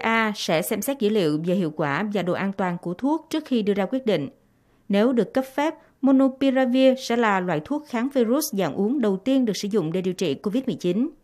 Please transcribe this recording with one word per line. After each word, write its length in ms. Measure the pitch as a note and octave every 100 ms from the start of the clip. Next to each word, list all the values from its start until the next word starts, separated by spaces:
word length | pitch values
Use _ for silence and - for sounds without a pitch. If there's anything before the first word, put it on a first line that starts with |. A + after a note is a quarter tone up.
A 300 | A3+ A3+ A3 G#3
sẽ 260 | - D#3+
xem 200 | D3+ G3+
xét 180 | F#3+ F3+
dữ 100 | G#3
liệu 300 | A3 D#3+ D3+ E3+
về 100 | F#3
hiệu 160 | D#3+ D#3
quả 300 | D3 C#3+ G#3
và 80 | G3+
độ 120 | F3
an 180 | E3+ G3
toàn 240 | F#3+ F#3 F3
của 120 | F3
thuốc 340 | F3 C4+ D#4+ -
trước 160 | D#4 D4+
khi 160 | A#3+
đưa 120 | G3+
ra 120 | G3 F#3+
quyết 200 | C4 A#3+
định. 240 | E3+ C#3 - _ _ _ _ -
Nếu 240 | G3 A#3
được 200 | A#3+ F#3
cấp 120 | C4 C4 -
phép, 200 | D4 D#4+ _ _
Monupiravir 1000 | C4 C4+ C4+ C4 C4+ C4 C4 C4 C4 C4 -
sẽ 80 | A#3
là 240 | A3+ F#3+
loại 220 | F3+ D3+ -
thuốc 200 | D4 D4
kháng 220 | A#3 C4
virus 320 | C4+ A3 C4+ D4+
dạng 220 | G3 E3 -
uống 260 | G#3 C#4+
đầu 160 | G#3+ F#3+
tiên 280 | - C4+ A#3+
được 120 | F3+
sử 100 | G#3
dụng 240 | G#3+ D#3
để 100 | F3+
điều 120 | F#3
trị 200 | F3+ F3
covid 300 | C3+ G#3+ A3+ B3+
mười 100 | D#3
chín. 340 | F3 F#3 D4+ -